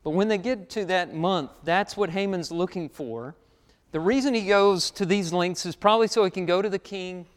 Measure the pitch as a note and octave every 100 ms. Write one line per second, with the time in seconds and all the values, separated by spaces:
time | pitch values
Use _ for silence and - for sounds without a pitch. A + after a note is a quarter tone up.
0 | D#3 E3 G#3+ G#3 G3+ B3+ F3+ A3+ F#3 F#3
1 | E3+ D#3+ F3 F#3 C3+ - D3+ F3+ G#3 -
2 | G3 F#3 G3 F#3 D3+ E3 F3+ F#3+ D#3 -
3 | C3+ A2+ B2 E3 _ _ _ _ _ D#3
4 | E3+ C4 C#4 A#3 G3 G3+ G3+ F#3+ - -
5 | F#3+ G3+ F3 F3 F3 E3+ F3+ D#3 G3+ A3+
6 | A3 A3+ G3 F#3+ F3 F3+ G#3 F#3+ - G3
7 | F3+ F3+ E3+